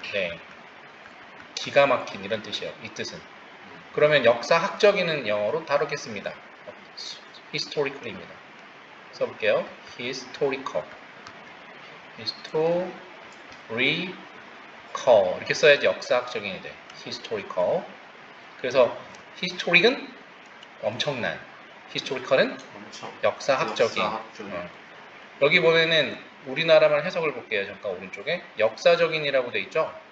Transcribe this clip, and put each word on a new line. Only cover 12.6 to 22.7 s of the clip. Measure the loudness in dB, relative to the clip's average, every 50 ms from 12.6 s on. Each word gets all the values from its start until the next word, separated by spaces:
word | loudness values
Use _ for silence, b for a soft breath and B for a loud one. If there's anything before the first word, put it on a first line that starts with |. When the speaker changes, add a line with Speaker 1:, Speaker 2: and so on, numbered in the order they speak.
| 2 2 2 0 -2 -4 -8 -14 -16 -18 -20 -20 -20 -20 -20 -20 -20 -20 -20 -20 -14 -10 -2 0 2 2 2 0 -4 -6 -8 -14 -16 -18 -20 -20 -20 -20 -20 -20 -20 -20 -20 -20 -20 -12 -10 -2 4 6 6 8 6 4 0
Speaker 1:
이렇게 | -4 -4 -4 -2
써야지 | 4 8 8 8 8 6
역사학적인이 | 0 0 0 0 0 0 0 0 -2 -8 -6 -6 -6 -8 -8
돼. | -10 -14 -16 -16 -20 -20 -20 -16 -14
historical. | -12 -12 -12 -8 -6 -6 -6 -6 -6 -2 0 0 2 2 0 -2 -6 -16 -20 -20 -20 -20 -20 -20 -20 -20 -20 -20 -20 -16 -8
그래서 | -8 0 6 6 6 6 4 -6 -14 -16 -18 -20 -20 -20 -12 -8
historic은 | -8 -8 -6 -6 -2 4 4 6 6 6 2 2 -8 -14 -16 -20 -20 -20 -20 -20 -20 -20 -20 -20 -20 -20 -18 -6
엄청난, | -6 -6 -4 -2 -4 -4 -4 -2 -4 -4 -4 -6 -12 -18 -20 -20 -20 -20 -20 -20 -20 -10
historical은 | -10 -10 -6 -6 -8 -8 -2 2 2 2 2 2 -2 -10 -14 -18